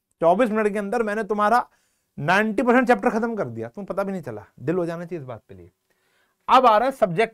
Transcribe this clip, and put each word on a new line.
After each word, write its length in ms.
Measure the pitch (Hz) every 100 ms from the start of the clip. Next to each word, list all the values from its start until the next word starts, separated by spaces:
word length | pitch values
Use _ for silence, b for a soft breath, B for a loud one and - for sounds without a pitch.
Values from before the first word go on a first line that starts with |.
| _ _
चौबीस 300 | 160 185 247
मिनट 240 | 214 214
के 60 | 202
अंदर 240 | 202 240
मैंने 200 | 214 214
तुम्हारा 460 | 208 208 208 240 - _ _ _ _ -
नाइंटी 440 | 143 190 220 196
परसेंट 240 | 240 240 240
चैप्टर 220 | 247 247
खत्म 260 | 220 233 220
कर 100 | 139
दिया, 220 | 113 113
तुम्हें 200 | - 190
पता 160 | 190
भी 80 | 196
नहीं 100 | 190
चला, 240 | 135 107 - -
दिल 160 | 127 185
हो 100 | 170
जाना 200 | 170 175
चाहिए 160 | 175
इस 60 | 127
बात 160 | 110 -
के 60 | 95
लिए। 160 | 85 _ _ _ _ _ _ _ -
अब 180 | 247 247
आ 120 | 214
रहा 120 | 269
है 60 | 262
subject 360 | 202 165 226